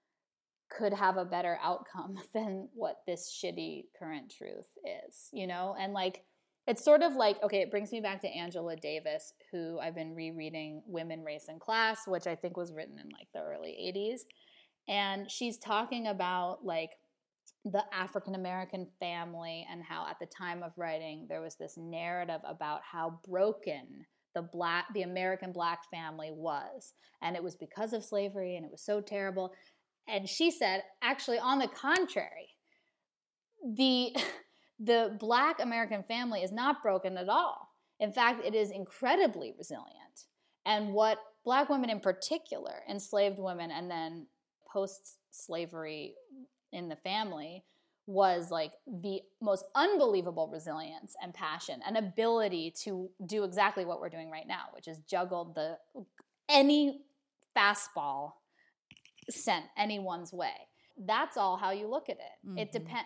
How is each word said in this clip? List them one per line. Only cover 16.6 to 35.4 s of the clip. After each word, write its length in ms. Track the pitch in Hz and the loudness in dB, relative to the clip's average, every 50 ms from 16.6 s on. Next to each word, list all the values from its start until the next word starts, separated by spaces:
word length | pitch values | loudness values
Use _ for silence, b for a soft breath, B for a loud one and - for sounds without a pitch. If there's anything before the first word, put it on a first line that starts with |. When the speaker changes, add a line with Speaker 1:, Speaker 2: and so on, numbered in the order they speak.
| - | -4
Speaker 1:
like, 260 | 190 165 165 165 165 - - _ _ _ _ _ _ _ _ _ - - _ - | -2 -2 -2 -2 -4 -6 -16 _ _ _ _ _ _ _ _ _ -20 -16 _ -6
the 200 | 208 180 196 214 202 214 | -2 0 0 0 0 -2
African-American 920 | 185 185 185 - 202 196 196 190 190 185 180 185 185 185 180 - 185 180 180 - - | -2 -2 -2 -4 -4 -4 -4 -4 -4 -4 -4 -4 -4 -4 -6 -6 -8 -8 -10 -10 -6
family 640 | 185 175 175 170 170 170 170 165 165 165 165 165 170 175 | -6 -4 -4 -4 -6 -6 -8 -8 -8 -8 -8 -10 -10 -10
and 120 | 175 175 170 | -12 -12 -10
how 240 | 165 165 165 165 | -8 -6 -6 -6
at 120 | 151 160 - | -6 -6 -8
the 80 | 170 | -10
time 360 | 170 - - 185 175 175 175 175 | -12 -10 -8 -6 -6 -6 -6 -8
of 100 | 165 170 | -8 -6
writing 500 | - 175 165 160 160 160 156 151 156 160 160 | -6 -4 -2 -2 -4 -4 -6 -10 -10 -8 -8
there 120 | - 160 | -6 -6
was 160 | 160 160 - | -6 -8 -8
this 220 | - 165 165 - 170 | -10 -10 -10 -10 -10
narrative 640 | 165 165 165 165 170 170 175 180 175 170 165 156 - | -10 -8 -6 -4 -4 -2 -2 -2 -2 -4 -4 -6 -6
about 360 | 147 160 165 156 151 151 151 - | -8 -8 -6 -4 -4 -4 -4 -6
how 380 | - - 170 165 165 170 170 - | -8 -6 -4 -4 -4 -6 -8 -6
broken 800 | 190 185 185 196 214 220 - - 190 151 139 127 - 139 139 151 - _ _ _ _ - | -2 2 4 4 4 2 0 -4 -6 -6 -6 -8 -12 -16 -18 -18 -20 _ _ _ _ -8
the 80 | 175 170 | -6 -6
black, 500 | 170 - 170 175 170 170 175 170 - 208 | -6 -4 -2 0 2 2 2 0 0 -2
the 100 | 202 180 | -2 -2
American 500 | 175 180 180 185 185 190 185 190 185 180 | -2 -2 0 0 0 0 -2 -4 -6 -4
black 360 | 180 170 170 170 170 - - | -2 0 0 0 -2 -6 -10
family 400 | - 165 165 156 156 160 156 160 | -10 -10 -8 -8 -8 -8 -10 -10
was. 640 | 156 151 156 156 143 139 - - - 254 - - b b b b b b 156 | -8 -6 -4 -2 -2 -2 -4 -8 -10 -12 -14 -16 b b b b b b -4
And 140 | 165 180 | -2 -2
it 60 | 175 175 | -2 -4
was 140 | 180 165 | -6 -6
because 380 | - - - - 214 214 220 240 | -8 -12 -12 -6 -4 -4 -2 -2
of 100 | 220 196 | -4 -4
slavery, 520 | - 214 202 202 202 196 202 185 180 180 | -2 0 0 0 0 -2 -4 -4 -4 -4
and 100 | 175 160 | -6 -8
it 40 | 147 | -10
was 120 | - - - | -12 -8 -2
so 180 | - 208 208 | 0 0 0
terrible. 540 | 202 - 214 202 196 196 180 190 185 185 185 B B B B B B B _ _ _ | 0 -2 -2 -2 -2 0 0 -2 -2 -2 -4 B B B B B B B _ _ _
And 220 | - 220 196 196 190 | -4 -2 -2 -2 -2
she 220 | - - 320 339 | 2 4 4 4
said, 320 | 330 - 269 196 190 196 240 - - - | 6 4 4 2 2 2 0 -4 -6 0
actually, 380 | - 240 277 269 - - 233 233 | 2 2 2 2 0 0 0 2
on 200 | 233 254 269 277 | 4 4 4 4
the 100 | 262 - | 4 2
contrary, 800 | - - - 277 320 370 370 - - 202 - - - - - - _ _ _ _ _ _ _ _ _ _ _ _ _ _ _ _ _ _ _ _ _ 466 370 | -2 -2 2 4 4 4 4 2 0 -2 -4 -4 -6 -14 -16 -18 _ _ _ _ _ _ _ _ _ _ _ _ _ _ _ _ _ _ _ _ _ -8 -6
the, 500 | 247 214 214 269 262 254 247 247 247 254 277 B B B B B B | -4 2 4 4 6 6 4 2 2 0 -2 B B B B B B
<laughs> 300 | B B B B _ - | B B B B _ -2
the 380 | 220 214 233 233 226 208 214 202 | 2 4 6 6 6 4 0 -2
black 420 | 220 214 233 240 | 2 4 6 6